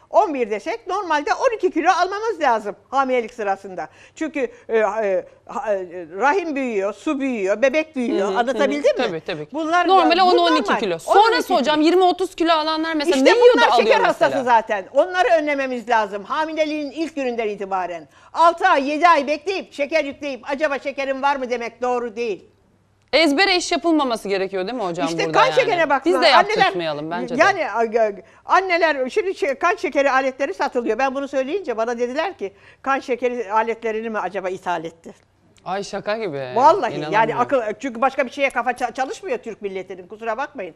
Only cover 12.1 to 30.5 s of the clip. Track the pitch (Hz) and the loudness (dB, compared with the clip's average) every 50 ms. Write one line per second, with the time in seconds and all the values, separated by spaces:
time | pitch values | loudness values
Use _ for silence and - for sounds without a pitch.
12.1 | 359 349 381 349 - - 339 330 339 311 302 311 320 311 320 320 330 311 285 330 | 2 2 -4 -6 -2 -2 2 2 2 2 2 0 -2 -2 -2 -2 -2 -2 0 2
13.1 | 330 269 262 - - 480 480 494 480 - 466 427 254 240 226 440 - 440 466 349 | 2 4 6 6 6 8 8 6 8 6 4 4 4 4 4 4 4 4 4 2
14.1 | 311 - 339 294 269 285 254 240 240 226 220 - 214 202 190 - - 269 320 370 | 2 2 2 2 2 0 2 4 4 4 4 2 -4 -6 -6 -2 0 0 0 2
15.1 | 359 370 370 - 349 320 302 294 294 277 269 262 254 247 214 220 240 220 220 202 | 2 0 2 4 4 2 2 0 -2 -2 -2 -4 -4 -6 -2 0 2 2 2 0
16.1 | 196 208 196 - 247 302 311 320 320 311 311 302 302 302 294 277 254 294 330 285 | -4 -10 -8 -6 -4 -4 -4 -4 -2 -4 -2 -2 -2 -6 -6 -8 -6 -6 -8 -6
17.1 | - 285 269 247 240 226 233 214 208 190 196 190 190 185 180 175 175 165 156 - | -6 -6 -4 -4 -4 -4 -4 -4 -4 -6 -8 -6 -4 -4 -4 -4 -8 -10 -14 -16
18.1 | _ - - - _ 277 330 339 339 339 370 381 349 294 269 269 302 302 302 349 | _ -20 -20 -14 _ 4 4 4 4 4 2 4 4 4 2 0 -2 4 6 6
19.1 | 339 302 285 247 294 302 - 359 392 359 254 - - - 285 269 320 320 302 277 | 6 6 4 0 -2 -4 -2 -6 -6 -6 -6 -10 -6 -6 -6 -2 0 -2 -2 -2
20.1 | 269 - 285 285 269 226 220 240 294 262 302 294 277 262 - 294 262 - 277 269 | -6 -8 -8 -8 -8 -8 -8 -8 -4 -2 -2 -2 -2 -2 -6 -8 -6 -6 -4 -4
21.1 | 269 269 262 277 285 277 262 240 240 233 240 226 226 - 240 247 247 247 233 240 | -4 -2 0 0 0 0 -2 -4 -4 -6 -6 -8 -8 -6 -4 -2 -2 -2 -4 -6
22.1 | 202 220 240 233 190 170 - - _ _ _ _ _ _ _ _ _ _ _ _ | -6 -6 -4 -4 -6 -8 -10 -20 _ _ _ _ _ _ _ _ _ _ _ _
23.1 | - 285 320 320 285 277 392 403 370 359 - - 349 330 - 339 330 302 285 254 | 2 4 4 4 4 4 2 2 2 0 0 0 -4 -2 2 2 2 2 2 0
24.1 | 240 180 - 202 196 190 190 196 190 190 185 190 240 254 214 180 170 165 180 - | -2 -4 -2 -2 -2 -2 -2 -2 -2 -4 -4 -4 -4 -4 -4 -4 -2 -2 -4 -4
25.1 | 170 165 403 330 311 381 453 523 494 - 508 - 415 349 330 285 285 269 - 320 | -2 -2 -2 0 4 4 2 4 4 2 2 2 2 0 2 2 0 0 2 0
26.1 | 370 359 359 320 262 330 359 403 415 427 381 370 381 370 339 320 147 294 294 - | 0 4 4 6 6 6 4 4 2 2 2 2 2 -2 -4 -4 -4 -4 -6 -6
27.1 | 170 180 - - - 247 320 392 392 370 302 233 202 226 233 226 208 233 226 214 | -6 -6 -6 -6 2 4 4 4 4 0 -2 -4 -2 -2 -2 0 0 0 0 0
28.1 | 202 190 - - _ _ _ - - 349 381 381 349 339 339 320 302 277 254 262 | -2 -6 -14 -20 _ _ _ 2 2 2 2 2 0 2 2 2 2 0 -4 -2
29.1 | - 403 359 370 359 - - 294 269 - - 349 359 359 - - 254 311 277 277 | -2 -2 -2 -2 -4 -4 -2 -4 -2 0 0 0 0 0 -4 -2 0 2 2 4
30.1 | 254 262 269 269 262 - 269 285 | 2 2 0 0 -2 -4 -6 -6